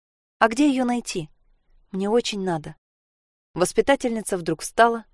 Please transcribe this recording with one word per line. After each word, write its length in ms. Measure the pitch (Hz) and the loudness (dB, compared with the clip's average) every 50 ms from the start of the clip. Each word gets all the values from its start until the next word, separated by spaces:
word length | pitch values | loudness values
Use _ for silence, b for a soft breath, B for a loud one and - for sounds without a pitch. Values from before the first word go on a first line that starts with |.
| _ _ _ _ _ _ _ - | _ _ _ _ _ _ _ 0
а 100 | 226 220 | 0 2
где 200 | 220 247 294 294 | 4 2 2 2
ее 160 | 262 262 254 | 2 2 0
найти? 460 | 240 240 240 - - - 185 156 - _ _ _ _ _ _ _ _ _ _ _ _ | -2 -2 -4 -4 -6 -8 -8 -8 -10 _ _ _ _ _ _ _ _ _ _ _ _
Мне 200 | - 185 196 202 | -6 -4 -2 0
очень 340 | 226 240 233 - 214 196 190 | 2 0 0 0 -4 -4 -4
надо". 320 | 185 165 156 151 156 156 - _ _ _ _ _ _ _ _ _ _ _ _ _ _ - | -4 -4 -4 -6 -10 -16 -20 _ _ _ _ _ _ _ _ _ _ _ _ _ _ -2
Воспитательница 840 | 165 180 - - 226 220 - 277 - - 240 226 220 196 - 202 | 0 0 2 2 2 2 2 2 0 0 -2 -4 -4 -4 -4 -6
вдруг 240 | 180 165 170 160 - | -4 -4 -4 -4 -4
встала, 460 | - - - - 233 233 - 226 - _ | -6 -2 2 4 4 4 4 0 -8 _